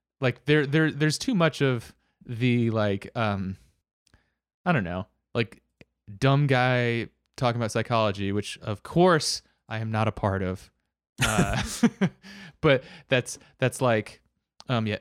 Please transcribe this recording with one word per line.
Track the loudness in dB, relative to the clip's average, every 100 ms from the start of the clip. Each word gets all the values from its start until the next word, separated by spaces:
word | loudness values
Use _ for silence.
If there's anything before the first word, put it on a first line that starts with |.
| _ -2
like, | -2 0
there, | 2 2 2
there, | 2 2
there's | 0 -2 0
too | -2
much | 2 2 2
of | 0 0 -6 -20 _ _ -12
the, | -2 2 2 2
like, | 2 0 -2 -6
um, | -4 -2 -2 -6 -10 _ _ _ _ _ _ _ _ _ _ -2
I |
don't | -2
know, | -2 -6 -8 _ _
like, | -6 -6 -8 _ _ _ _ -18 -2
dumb | 2 2 4
guy | 2 2 2 0 -2 -6 _ _ -4
talking | -2 0
about | -2
psychology, | -2 0 0 0 -2 -2
which, | -4 -6 -10
of | -10 -10
course, | -2 2 4 4 0 -6 _ _ -10
I | -8
am | -4
not | 0 0
a |
part | 0 -2 0
of. | -2 -6 -12 _ _ _ _ -4
Uh, | 0 0 0 -2 -6 0 0 0 -4
<laughs> | -4 -20 -20 -20 -2
but | 2 2 0 -12 0
that's, | 0 0 -10 _ -2
that's | -2 0
like, | 0 0 -2 -14 _ _ _ _ -4
um, | -2 -2
yeah, | -4